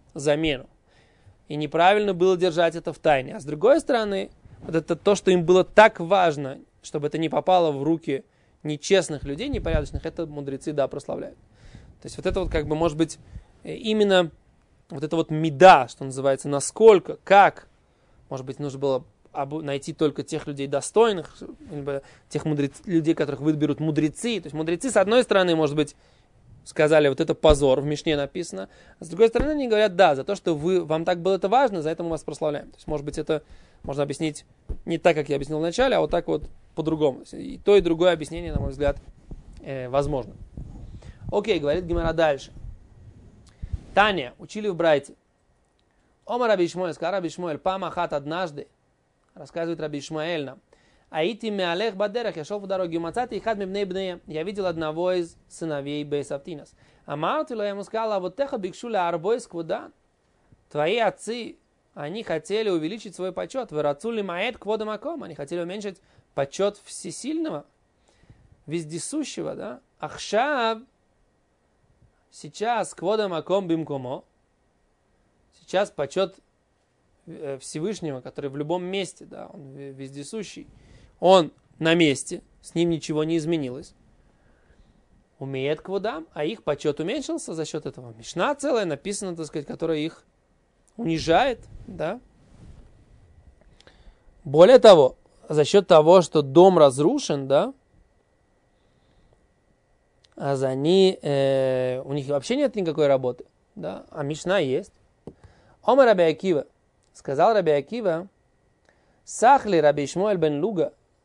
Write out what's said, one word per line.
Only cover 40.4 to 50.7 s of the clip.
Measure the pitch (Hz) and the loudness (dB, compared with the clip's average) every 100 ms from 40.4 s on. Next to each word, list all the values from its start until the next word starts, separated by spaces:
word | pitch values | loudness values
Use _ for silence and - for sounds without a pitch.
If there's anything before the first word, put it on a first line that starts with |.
| - - - - - - - - - | -18 -16 -16 -16 -16 -18 -20 -16 -6
Окей, | 202 202 175 | -4 -2 -2
говорит | 143 165 175 | 0 -2 -2
Гемара | 170 165 | -2 -2
дальше. | 160 160 139 - - - - - - - - - - - _ - - - | 2 2 0 -6 -18 -18 -18 -20 -20 -20 -20 -20 -20 -20 _ -10 -8 -2
Таня, | - 208 185 123 - | 2 2 0 -6 -14
учили | 180 214 208 | -14 -6 -6
в | 170 | 0
Брайте. | 170 147 139 - _ _ _ _ _ _ _ _ _ _ - | 2 2 0 -20 _ _ _ _ _ _ _ _ _ _ -8
Ома | 240 240 | -2 2
Раби | 196 170 | 2 2
Ишмаэль, | 170 185 | -2 -6
сказал | 147 165 | -4 -4
Раби | 196 165 | -4 -6
Ишмаэль, | 160 175 147 | -6 -8 -4
пам | 190 190 175 | -4 -4 -6
ахат | 180 170 | -4 -4
однажды, | 151 139 170 180 147 - _ _ _ _ _ _ | -4 -6 -6 -6 -10 -18 _ _ _ _ _ _
рассказывает | - 143 170 165 156 | -20 -14 -8 -6 -6
Раби | 156 147 | -8 -8
Ишмаэль | 135 156 156 170 | -8 -8 -6 -6
нам, | 131 135 _ | -8 -12 _